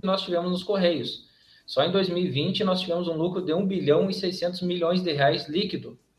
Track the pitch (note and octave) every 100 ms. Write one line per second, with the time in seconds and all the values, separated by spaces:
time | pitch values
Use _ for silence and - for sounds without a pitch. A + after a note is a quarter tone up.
0 | F#3+ F#3+ - E3+ F3+ F3+ - G3 F3 D3
1 | A#2+ - - _ _ _ - C3+ E3 G3
2 | F#3 F3 F#3 C3 F3 G3 F#3 F3+ - E3+
3 | F3 D#3+ F3 F#3 D3 E3+ F#3+ F#3 C#3+ E3
4 | F#3+ F#3+ F#3 F3+ F3 F3+ F3+ F3+ E3 F#3
5 | F3 C#3+ C#3 E3+ D3 F3 G#3 C3+ A#2 -
6 | _